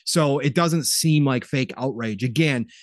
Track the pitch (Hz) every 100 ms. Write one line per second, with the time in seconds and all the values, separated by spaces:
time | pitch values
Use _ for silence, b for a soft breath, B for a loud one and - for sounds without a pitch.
0 | B 175 147 143 147 135 170 165 131 -
1 | 160 151 139 123 - 139 131 - 131 113
2 | 117 101 123 113 160 131 113 b